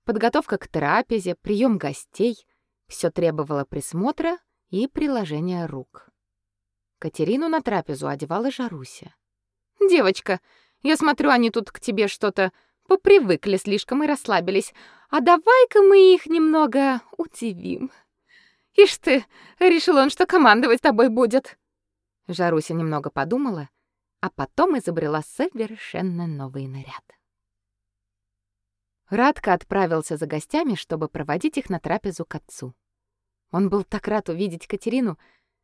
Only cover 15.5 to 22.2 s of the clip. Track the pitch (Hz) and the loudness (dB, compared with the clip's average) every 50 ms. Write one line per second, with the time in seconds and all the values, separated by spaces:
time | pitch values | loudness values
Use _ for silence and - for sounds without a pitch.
15.5 | 494 508 508 - - 415 392 392 403 392 381 370 370 349 - 311 330 339 311 311 | 6 6 6 6 6 6 8 8 10 10 10 8 8 6 2 0 0 0 2 2
16.5 | 311 320 302 247 214 277 277 269 262 233 - _ - - 330 320 - - 233 226 | 2 2 2 2 2 2 0 0 0 -4 -6 _ -10 -10 -10 -10 -10 -8 -8 -8
17.5 | 185 175 180 180 - - - 262 _ _ _ _ _ _ _ _ _ _ _ _ | -8 -8 -8 -10 -8 -8 -10 -12 _ _ _ _ _ _ _ _ _ _ _ _
18.5 | _ _ _ _ _ - 403 - - - - 330 294 269 - _ _ - - - | _ _ _ _ _ 6 6 6 4 0 0 0 0 0 0 _ _ -20 -20 -14
19.5 | _ - 359 370 339 330 - 370 320 269 269 285 - - 370 - - 370 285 226 | _ 2 4 4 4 4 4 4 4 4 4 4 2 0 0 2 4 6 6 6
20.5 | 208 226 262 262 233 247 - 302 240 214 240 262 220 240 254 214 233 269 - - | 6 6 4 2 2 2 2 2 4 4 4 2 2 2 0 2 2 0 -2 -4
21.5 | - _ _ _ _ _ _ _ _ _ _ _ _ _ | -12 _ _ _ _ _ _ _ _ _ _ _ _ _